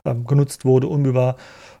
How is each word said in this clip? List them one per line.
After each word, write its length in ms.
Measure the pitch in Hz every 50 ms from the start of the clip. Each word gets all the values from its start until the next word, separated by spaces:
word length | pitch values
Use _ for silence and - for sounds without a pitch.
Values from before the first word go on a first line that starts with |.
| -
ähm, 180 | 135 123 120 120
genutzt 400 | 120 139 143 143 139 - - -
wurde, 220 | 131 131 131 131
um 180 | - 160 143 139
über 320 | 135 123 127 127 127 127 - - - - - - - - _